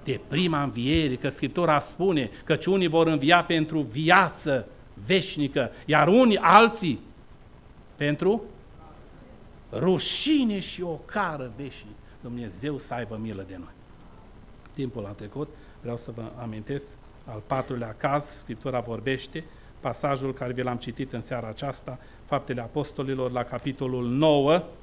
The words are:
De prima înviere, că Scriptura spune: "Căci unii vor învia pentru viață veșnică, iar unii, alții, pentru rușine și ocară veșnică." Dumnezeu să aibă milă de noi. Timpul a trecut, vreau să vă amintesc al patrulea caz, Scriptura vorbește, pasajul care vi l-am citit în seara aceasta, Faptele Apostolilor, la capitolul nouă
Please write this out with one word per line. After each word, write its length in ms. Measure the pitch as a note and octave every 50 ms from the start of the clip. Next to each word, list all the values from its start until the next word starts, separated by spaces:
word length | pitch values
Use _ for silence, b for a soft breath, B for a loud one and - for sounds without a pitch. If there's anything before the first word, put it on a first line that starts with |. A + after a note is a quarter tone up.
| -
De 160 | C#3 B2+ - - -
prima 340 | C#3 D#3 F3+ F3 D#3+ D3
înviere, 520 | C#3+ C3 G#2+ A#2+ A#2+ C3+ D#3 E3 D#3+ C#3 B2+
că 140 | A#2+ - C#3
Scriptura 520 | - - - C3 A#2 F3+ F3 D#3+ D3+ C#3+
spune: 500 | - - - - F#3+ G3 F3 D3 B2+ G2+ B B B
"Căci 220 | - D#3 C#3 -
unii 220 | F3 F#3+ G3 F3+ E3
vor 180 | D#3 E3 D#3+
învia 380 | D#3+ D#3 D3 C#3 D3+ F3 F3 E3+
pentru 360 | - F3 D#3+ D#3 D3+ D#3 D#3
viață 880 | C#3 G#2+ G#2+ C#3+ D#3 D#3+ F3+ G3 F#3 D#3 - - - D#3 C#3 B2 G#2+ - - - - - - - G2+
veșnică, 640 | A2+ F#3 F#3+ D#3 - - D3+ C#3+ C3 - D3+ B2 A#2 B B B
iar 240 | - D3+ D3+ D3+ E3
unii, 300 | G3+ B3 C4 A#3 G3+ F3
alții, 640 | - E3+ F#3 G#3 A#3 A3+ A3+ - F#3+ D#3+ A#2 F#2+ - - - - - - - - - - - - - - - - - - -
pentru 460 | - D3+ D3 D3 - F3 F#3 A3 A3+ - - - - - - - - - - - - - - - - - - - - - - - - - -
rușine 840 | - A2 C#3 F#3 F#3 D#3+ - - - - - C#4+ D#4 C#4+ B3+ A3 G#3 F#3+
și 220 | - - - -
ocară 680 | F3+ F3 D#3+ - - - - G#3+ G3 F3 D#3 C#3+ C3 B2 A2
veșnică." 400 | C3+ C#3+ C3 - - - G#2 G#2+ - B B B B
Dumnezeu 580 | - B2 A#2+ A#2+ A#2 G#2 F2 F#2 A#2+ D3 D3 B2+
să 160 | - - B2
aibă 240 | B2 A#2 G#2 A2 G#2+
milă 220 | A2 A2+ G#2 F#2+ F#2+ F2+
de 60 | F#2
noi. 160 | F2 E2 - - - - - - - - - - - - - - - - - - - - - -
Timpul 320 | - C3+ B2 - A#2 G2+
a 40 | G2
trecut, 380 | G#2 - G#2+ G#2 - C3+ D3+ D3+ B B B B B B
vreau 160 | - A#2+ A#2+
să 140 | A#2 - - A2+
vă 80 | A#2 A2 A2+ - B2
amintesc 440 | A#2 A#2 G#2+ G#2+ G#2+ - C#3 C#3 - - - - - - - - - -
al 120 | A2+ G#2+ -
patrulea 480 | - C#3 C3 B2+ - C3+ A#2+ A#2 A2 A2 -
caz, 260 | - C#3 C#3 D3 C#3+
Scriptura 560 | - - - - - A#2+ - - C3+ B2 B2
vorbește, 640 | A2+ A#2 A#2 G#2+ G#2+ C#3 C3 C3 - - - D#3+ D#3+ B B B B B B B
pasajul 520 | - C3 A#2 - - C#3+ C#3 B2+ C3+ C3+
care 200 | B2+ - C3 B2
vi 100 | A#2+ B2+
l-am 140 | B2+ B2+ A#2+
citit 360 | A#2+ - B2+ A2+ - C3+ C3
în 100 | - A#2
seara 260 | A2 - C3+ A#2+ A2+ A2
aceasta, 500 | G#2+ - C#3+ C#3 B2+ - - - B2+ - B B B B B
Faptele 360 | - D3 C3+ - - B2+ A#2+
Apostolilor, 680 | A#2 A#2+ - D3+ C#3 - - - C3+ C3+ C3+ C3 B2+ B2
la 120 | B2 B2
capitolul 640 | A#2+ - C3 A#2+ - C#3+ C3 - C#3 C3 B2+ B2 B2 A#2+
nouă 540 | B2 C#3 D#3 D#3 D3+ C#3+ C3+ C#3+ D#3+ F3+ F3 - - -